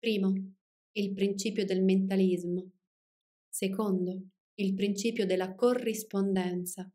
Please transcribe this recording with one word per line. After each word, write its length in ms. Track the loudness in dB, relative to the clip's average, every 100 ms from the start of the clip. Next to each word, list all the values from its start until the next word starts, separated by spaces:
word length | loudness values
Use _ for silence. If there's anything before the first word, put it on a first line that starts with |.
Primo, 540 | 0 2 2 2 -2 -14 _ _ _ -4
il 160 | -4
principio 520 | 0 0 0 -2 -2
del 200 | 0 2
mentalismo. 880 | 4 4 2 4 4 2 -2 -6 -6 _ _ _ _ _ _ _ _
Secondo, 840 | -4 -4 0 0 0 0 -4 -10 _ _
il 200 | -4 -2
principio 520 | 0 0 0 -2 -2 0
della 280 | 0 -2
corrispondenza. 1400 | 0 2 2 -2 -4 -4 -2 0 0 0 -4 -6 -10 -14